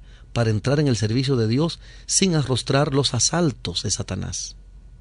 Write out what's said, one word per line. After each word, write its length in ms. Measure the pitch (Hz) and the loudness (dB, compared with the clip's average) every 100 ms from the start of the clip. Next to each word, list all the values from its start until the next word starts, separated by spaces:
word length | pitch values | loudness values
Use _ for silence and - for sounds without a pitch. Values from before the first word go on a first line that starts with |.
| - - - | -10 -20 -6
para 160 | - 113 | 0 0
entrar 300 | 110 127 143 | 0 2 2
en 80 | 143 | 2
el 100 | 110 | 2
servicio 380 | 107 120 135 127 | 0 0 2 2
de 120 | 110 | 2
Dios 320 | 123 165 - - - - | 2 0 -4 -14 -16 -2
sin 280 | - 190 156 | 0 2 2
arrostrar 580 | 131 123 - 135 151 | 0 -2 2 2 2
los 200 | 139 131 | 2 0
asaltos 680 | 117 - 165 170 - - 87 | 0 0 2 0 0 -6 -6
de 80 | 104 | -4
Satanás. 640 | - - 95 90 90 - - - - - - | -4 -4 -6 -6 -8 -10 -14 -20 -20 -20 -20